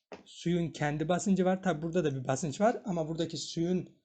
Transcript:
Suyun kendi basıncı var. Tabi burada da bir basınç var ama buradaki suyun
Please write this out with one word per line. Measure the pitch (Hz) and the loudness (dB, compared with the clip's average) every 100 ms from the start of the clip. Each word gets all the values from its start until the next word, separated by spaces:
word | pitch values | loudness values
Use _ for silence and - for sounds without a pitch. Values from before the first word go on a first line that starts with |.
| _ - | _ -20
Suyun | - - 170 175 165 | -20 -6 0 0 0
kendi | - 147 151 156 | 0 -2 0 0
basıncı | 175 202 190 | 0 2 4
var. | 185 190 | 4 2
Tabi | 190 151 | 0 -2
burada | 165 180 | 0 0
da | 156 | 0
bir | 135 127 | -2 -2
basınç | 131 143 135 | -2 -2 2
var | 214 - | 2 2
ama | 226 170 156 | -2 -2 -2
buradaki | 160 165 143 | -2 -4 -4
suyun | - 170 170 180 - _ | -6 -2 0 0 -2 _